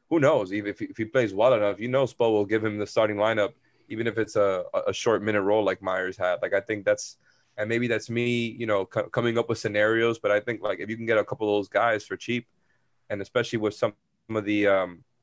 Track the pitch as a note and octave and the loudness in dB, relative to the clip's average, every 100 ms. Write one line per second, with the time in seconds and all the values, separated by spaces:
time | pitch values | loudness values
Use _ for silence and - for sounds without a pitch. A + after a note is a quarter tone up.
0 | - E3 C#3 D3 F#2+ G#2 G2+ - G#2 - | -2 2 4 4 0 -4 -6 -6 -8 -8
1 | A2 C3 A#2 G2 A#2 A#2 G2+ F#2+ A#2 B2+ | -2 0 0 2 4 4 2 -2 -2 0
2 | B2+ - A#2 G#2+ G2+ A2 G#2+ G#2 G#2 - | 0 0 2 2 2 0 0 -4 -2 0
3 | A2 G#2 G#2+ A2+ G2 - _ _ - A2 | 2 2 0 2 -2 -4 _ _ -10 -6
4 | A#2 A2 G#2+ A2 G2+ F#2 F2+ - - G2 | -2 -2 0 2 2 0 -2 -4 -2 -2
5 | A#2+ G#2 G#2 G#2 G2 A2 G2 F#2+ G2 F#2 | 2 2 2 0 2 2 2 -2 -2 -2
6 | F#2 F#2+ F2+ F2 F#2 G2 G2 G#2+ G2+ G#2 | -4 -2 -2 -2 0 -2 -2 -2 0 0
7 | - - _ _ _ - G#2+ A#2 B2 A2 | -2 -18 _ _ _ -8 -4 -2 0 -2
8 | - A#2 A#2+ A#2+ A#2 A2+ A2+ G2+ F#2+ A2+ | -2 -2 0 0 -2 -4 -2 0 -2 -4
9 | - - A#2+ A#2 A#2 A2+ A2 G#2 G#2+ A2+ | -4 0 0 0 0 -2 -2 2 2 2
10 | A#2 A2+ G#2 G#2 A2 A2 G#2 F#2+ G2+ A2 | 0 0 0 0 0 -4 -4 -4 -6 -6
11 | A#2 A2 G2+ - G#2+ G#2 G2 G2+ A#2 A2 | 0 2 0 -2 0 0 0 0 2 0
12 | - F#2+ - A#2+ - _ _ _ _ _ | -4 -8 -4 -6 -6 _ _ _ _ _
13 | - G2+ G2 G2+ G2 A#2 G#2+ - A2+ - | -10 -8 -4 -2 -2 -2 -2 0 -4 -4
14 | _ _ - A2 G2+ G#2 G2+ G2 F#2 E2+ | _ _ -6 -4 0 2 4 4 2 -6
15 | _ _ | _ _